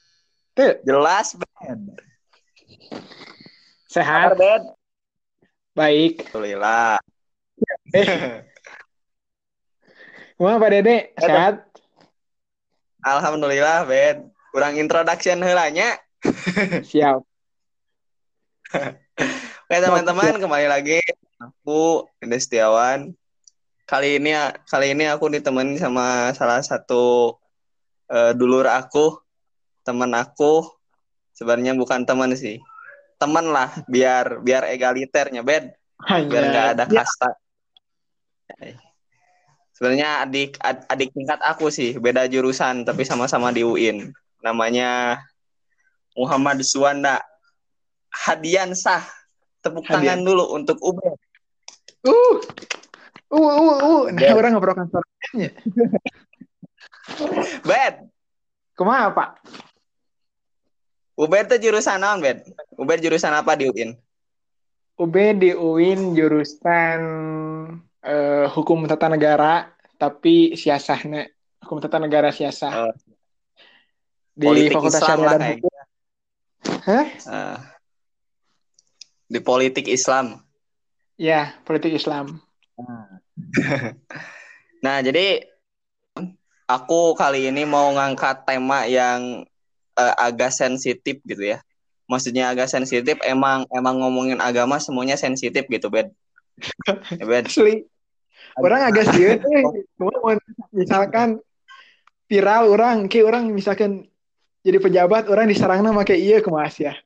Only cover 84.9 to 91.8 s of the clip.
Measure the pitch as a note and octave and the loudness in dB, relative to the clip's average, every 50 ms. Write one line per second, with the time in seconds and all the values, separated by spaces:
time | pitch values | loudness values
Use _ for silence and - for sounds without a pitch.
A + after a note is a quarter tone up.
84.9 | C#3 C#3 B2+ C3 C#3 E3+ F#3+ G3 F3+ - - - _ _ _ _ _ _ _ _ | -2 -2 -2 0 0 0 0 0 -2 -4 -4 -10 _ _ _ _ _ _ _ _
85.9 | _ _ _ _ _ - F3+ F3+ - _ _ _ _ _ _ - B2+ C3 - - | _ _ _ _ _ -14 -14 -14 -14 _ _ _ _ _ _ -4 -4 -4 -2 0
86.9 | E3 E3+ E3+ E3 D#3 - C#3 C#3 C#3 C3+ C3 C3 C3 C#3+ D3+ D3 D3 C#3+ C#3+ C#3+ | 2 2 4 2 2 2 0 0 0 0 -2 -2 -2 -2 -2 0 2 2 2 2
87.9 | C#3 C#3 C#3 C#3 C3 C3 - C3+ C3+ - - - C3 B2+ B2+ C3 C#3 C#3 A#2 A#2 | 2 0 0 -2 -2 -2 -2 -2 -2 -4 -4 -4 -4 -2 -2 -2 -2 -2 0 0
88.9 | B2+ B2+ B2 B2 B2 B2 B2 B2 A#2+ - - - _ _ _ _ _ _ _ _ | 0 2 2 2 0 -2 -6 -8 -10 -12 -14 -18 _ _ _ _ _ _ _ _
89.9 | _ A#2+ B2 B2 - - A#2+ A#2+ A#2+ A#2 B2 C3 - - A2+ G#2+ B2+ C3 - C3 | _ 0 2 2 2 2 0 0 0 0 -2 -2 0 -2 -2 -2 -2 -4 -4 -6
90.9 | A#2+ - _ C#3+ C3+ C#3 _ - G#2 G2 G2+ G2+ A2 A#2 - _ _ _ | -6 -4 _ -8 -10 -8 _ -12 -10 -6 -6 -6 -6 -6 -10 _ _ _